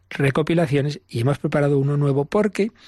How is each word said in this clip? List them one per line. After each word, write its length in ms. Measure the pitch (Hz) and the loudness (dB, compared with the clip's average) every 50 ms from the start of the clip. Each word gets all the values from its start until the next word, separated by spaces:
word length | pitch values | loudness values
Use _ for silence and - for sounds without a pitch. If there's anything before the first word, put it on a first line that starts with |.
| _ - | _ -14
recopilaciones, 920 | - - 143 139 131 160 156 160 170 170 170 123 143 143 135 147 143 - _ - | -4 -2 0 0 0 0 0 0 0 0 0 0 0 0 0 -2 -4 -8 _ -10
y 140 | - 117 | -6 -2
hemos 180 | 113 135 139 - | 0 0 -2 -2
preparado 400 | - 151 151 151 143 143 143 139 | -4 -2 0 2 2 2 2 2
uno 180 | 135 143 143 143 | 2 0 0 0
nuevo 280 | 143 139 135 139 143 | 0 0 0 0 -2
porque 460 | - - 208 214 214 - - 196 233 - _ - | 0 0 0 0 0 0 -2 -4 -4 -4 _ -20